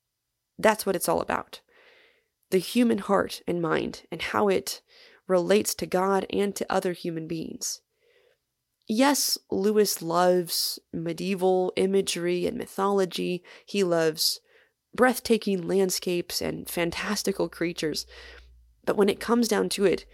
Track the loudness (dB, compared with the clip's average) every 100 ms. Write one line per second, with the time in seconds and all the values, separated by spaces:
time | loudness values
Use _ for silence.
0 | _ _ _ _ _ 0 2 2 0 -2
1 | 0 -2 -2 -4 -6 -16 _ _ _ _
2 | _ _ _ _ -2 -2 0 2 2 2
3 | 2 0 0 -4 -6 -2 0 -2 -2 -10
4 | -12 -10 -4 0 2 2 -2 -10 _ -20
5 | -20 -14 0 0 4 2 2 -4 -2 0
6 | 2 0 0 -2 -2 -4 -2 -2 -2 -4
7 | -6 -6 -6 -8 -8 -8 -8 -8 _ _
8 | _ _ _ _ _ _ _ _ -4 2
9 | 2 2 0 -4 -4 0 2 4 2 0
10 | 0 4 4 4 2 -2 -4 -6 -10 -8
11 | -6 -6 -4 0 2 2 2 0 2 2
12 | 0 -2 -2 -2 -2 -4 -8 -2 2 2
13 | 0 -2 -4 -4 -8 -20 -6 -2 2 2
14 | 2 0 -2 -2 _ _ _ _ _ 2
15 | 2 2 0 0 0 -2 0 2 2 0
16 | -2 -4 -4 -6 -4 -6 -6 -4 -2 -2
17 | -4 -4 -2 -2 -4 -4 -6 -4 -4 -4
18 | -8 -14 -20 -20 -20 -20 _ _ 0 4
19 | 4 2 2 2 4 2 0 2 2 2
20 | -4